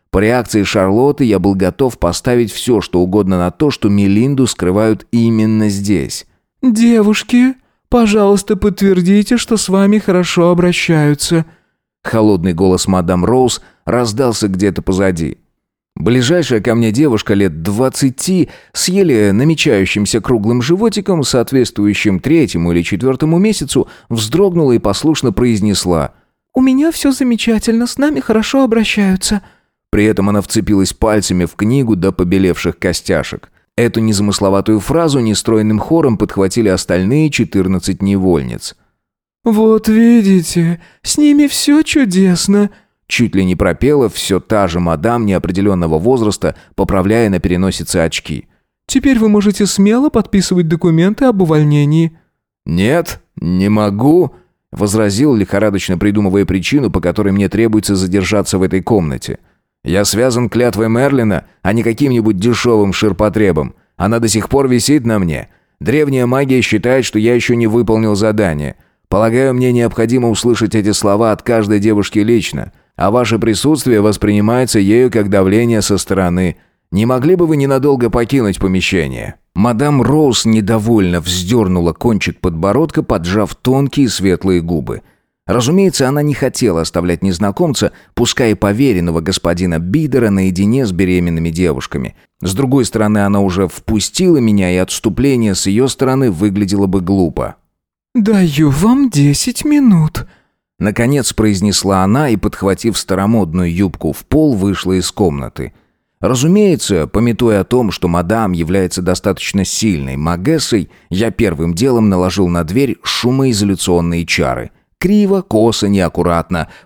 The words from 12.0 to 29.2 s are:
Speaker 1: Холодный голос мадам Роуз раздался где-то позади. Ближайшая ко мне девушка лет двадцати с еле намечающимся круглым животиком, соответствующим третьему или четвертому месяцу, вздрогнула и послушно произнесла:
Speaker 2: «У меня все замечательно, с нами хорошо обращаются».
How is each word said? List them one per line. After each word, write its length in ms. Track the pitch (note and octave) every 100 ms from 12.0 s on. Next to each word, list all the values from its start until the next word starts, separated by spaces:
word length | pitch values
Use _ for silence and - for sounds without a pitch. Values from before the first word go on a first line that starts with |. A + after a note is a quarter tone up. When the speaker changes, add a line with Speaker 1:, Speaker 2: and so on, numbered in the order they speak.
Speaker 1:
Холодный 500 | - A2+ G#2+ F#2+ F2
голос 340 | E2+ F#2+ F2+ -
мадам 360 | F#2 F2 F2+
Роуз 380 | F2 B2+ B2 - - _ -
раздался 600 | B2 A#2+ G#2+ C3 A2 G#2
где-то 340 | F#2 G2+ E2+
позади. 560 | E2+ F#2 F#2+ E2+ D#2+ - _ _ _ _ _ -
Ближайшая 640 | D#2+ B2 B2 F3 C3 A#2+
ко 120 | G2
мне 180 | A#2 A2+
девушка 440 | G#2+ D3+ A2 - G2+
лет 260 | G2 D#2
двадцати 880 | E2 G2+ C3 - C#3 B2+ - F#3+ D3 - _
с 140 | - -
еле 440 | F#3 F3+ A#2 G#2
намечающимся 880 | G2 D3 D#3 D#3 G#2+ F#2+ G#2 G2+ A#2
круглым 420 | - A#2+ G2+ A#2+
животиком, 600 | A#2+ F3+ A3+ G#3 G3 F3
соответствующим 960 | B2+ C3 A2+ C3 A#2+ - G#2 G2 - F#2
третьему 520 | - E3 A#2 E2+ F2
или 100 | F2
четвертому 560 | E2+ G2 B2+ C3 D#3 E3+
месяцу, 500 | G#3 G#3+ C#3 C3+ - - _
вздрогнула 600 | A2+ G#2+ D#3+ G3+ E3+ D3
и 80 | A#2
послушно 520 | G#2+ F#2+ D3+ D#3 B2+
произнесла: 840 | G2+ B2 A2 G#2 F#2+ F2+ E2+ C#2 - _ _ _
Speaker 2:
«У 60 | -
меня 320 | C4 C4 D#4+
все 200 | D#4+ C#4+
замечательно, 760 | C4 C4 A#3 - A3 - A3+ A#3+
с 100 | -
нами 220 | C#4+ C#4+
хорошо 440 | - A3 G#3+ C4+
обращаются». 800 | C4 A3+ G#3+ - G3 F#3